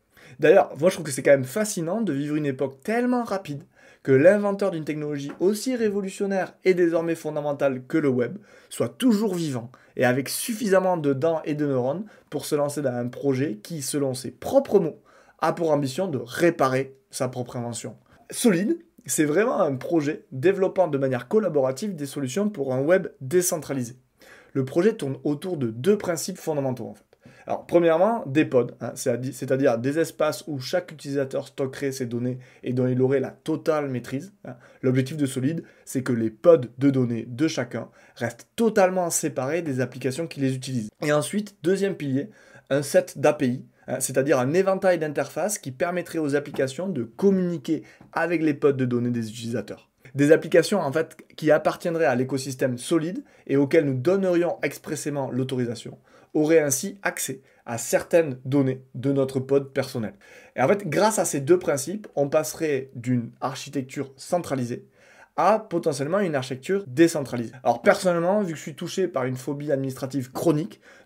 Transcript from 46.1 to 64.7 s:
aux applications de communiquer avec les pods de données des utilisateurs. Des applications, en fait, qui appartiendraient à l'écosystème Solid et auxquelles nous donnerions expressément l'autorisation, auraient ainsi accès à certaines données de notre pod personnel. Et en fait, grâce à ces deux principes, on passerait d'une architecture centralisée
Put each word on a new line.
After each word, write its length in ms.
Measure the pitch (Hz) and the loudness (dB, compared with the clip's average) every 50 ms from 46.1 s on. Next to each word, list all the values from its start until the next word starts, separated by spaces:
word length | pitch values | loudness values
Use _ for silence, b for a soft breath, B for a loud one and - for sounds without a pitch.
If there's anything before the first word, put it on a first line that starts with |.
| - 165 | -4 -4
aux 160 | 156 143 139 | -2 0 0
applications 540 | 147 143 147 - - 139 131 - - 180 196 | 0 -2 -2 -2 -2 -2 -2 -2 -6 -6 -4
de 140 | 175 131 113 | -4 -4 -6
communiquer 800 | 110 - - 190 202 196 185 180 175 175 156 - - 156 - B B B B B B | -6 -4 2 4 4 4 4 2 0 -2 -4 -4 -4 -4 -4 B B B B B B
avec 300 | - - 165 170 175 160 | -4 -2 0 0 0 2
les 140 | 160 156 143 | 2 0 0
pods 180 | 135 - 143 135 | 4 4 2 4
de 100 | 127 127 | 4 2
données 280 | 123 120 120 120 123 | 0 2 0 0 0
des 180 | 120 117 113 110 | -2 -2 -4 -6
utilisateurs. 600 | 107 120 117 117 117 113 101 - 98 - _ _ _ _ B B B | -8 -8 -8 -6 -4 -4 -6 -8 -12 -16 _ _ _ _ B B B
Des 180 | 135 143 147 160 | 2 6 6 6
applications, 460 | 156 - 160 175 170 156 - 214 190 | 4 4 4 4 4 4 4 0 -2
en 120 | 160 139 | -2 0
fait, 240 | 135 160 165 - - - - _ - | -2 -2 -4 -4 -8 -20 -20 _ -12
qui 120 | - 165 151 | -2 2 4
appartiendraient 540 | 147 160 156 180 - - - 175 165 165 165 | 4 4 4 0 -2 -2 -4 -4 0 2 2
à 100 | 143 123 | 2 2
l'écosystème 640 | 123 131 131 143 131 135 143 127 131 143 131 123 | 2 0 0 -2 -4 -4 -6 -4 -2 -2 -2 -2
Solid 460 | 120 - - 170 165 151 170 190 285 - b b b b | -2 -2 0 0 0 0 -2 -6 -8 -12 b b b b
et 100 | b 135 | b 2
auxquelles 300 | 139 143 139 170 165 151 | 2 2 4 4 4 4
nous 80 | 139 131 | 4 0
donnerions 640 | 127 127 170 190 196 190 185 175 170 170 165 147 - - | 0 0 2 2 2 2 2 2 2 0 0 -2 -2 -4
expressément 680 | 147 - - - - 160 139 - 151 143 143 135 - | -6 -6 -6 -10 -10 -8 -6 -6 -6 -4 -4 -6 -4
l'autorisation, 640 | 127 127 131 131 135 127 123 117 117 - - 131 131 - b b b b b b - | -2 -4 -2 -2 -2 -2 -2 -4 -4 -8 -12 -16 -18 -18 b b b b b b 0
auraient 260 | 156 151 151 165 160 | 0 4 6 6 6
ainsi 400 | 151 143 135 - - 196 196 - | 4 4 0 -2 -4 -6 -8 -4
accès 400 | - 175 180 - - - 131 - b b b b b | -4 -4 -4 -4 -6 -8 -8 -10 b b b b b
à 140 | 113 120 117 | -8 -8 -6
certaines 580 | - - - 175 - - - 170 165 147 123 127 - | -4 0 0 0 2 4 4 4 4 4 -2 -8 -4
données 380 | 131 135 147 135 131 131 - - _ - | 0 2 2 2 2 0 -4 -8 _ -12
de 180 | 135 113 139 | -4 -2 0
notre 280 | 139 139 135 135 - 135 | 2 2 0 0 -2 -4
pod 340 | - - 139 143 139 135 - | 0 2 2 2 2 0 -4
personnel. 400 | 139 127 - - 123 110 95 - _ B B B B B B B | -4 -4 -4 -4 -6 -6 -6 -8 _ B B B B B B B
Et 60 | - | 0
en 60 | 123 | 2
fait, 200 | 107 - - - | 2 2 2 0
grâce 300 | 165 - 165 202 220 214 | -2 0 2 2 2 2
à 80 | 214 175 | 2 -2
ces 140 | - - 143 | 0 -2 -2
deux 180 | 139 135 175 | 4 4 4
principes, 500 | 180 - 170 147 131 - - - 214 - - - | 4 4 0 -2 -2 -2 -6 -8 -8 -10 -6 -2
on 140 | 143 143 143 | -2 0 2
passerait 640 | 151 156 147 - - - 165 151 143 127 135 - - | 2 0 0 0 -6 -4 -2 0 0 -2 -2 -6 -12
d'une 380 | 127 110 127 127 120 117 117 - - | -8 -2 0 0 0 0 -4 -10 -6
architecture 720 | - 131 131 - - 143 143 143 127 131 - 147 131 131 - | -6 -6 -6 -8 -12 -8 -6 -6 -6 -6 -8 -8 -8 -10 -10
centralisée 680 | - - - 180 180 165 - 143 135 123 117 | -14 -6 -2 -2 -2 -2 -2 -4 -4 -4 -4